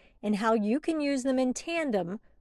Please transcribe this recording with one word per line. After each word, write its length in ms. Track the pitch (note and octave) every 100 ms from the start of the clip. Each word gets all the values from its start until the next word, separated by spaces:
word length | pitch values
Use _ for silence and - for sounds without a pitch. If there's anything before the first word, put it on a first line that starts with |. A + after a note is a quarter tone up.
| - -
and 140 | G#3 G3+
how 180 | A3+
you 260 | A3+ G#3 C4+
can 180 | - D#4+
use 260 | C#4+ C#4
them 140 | C4 C4
in 140 | B3+
tandem 680 | - - E4+ D4 G#3 E3+ G#3 - _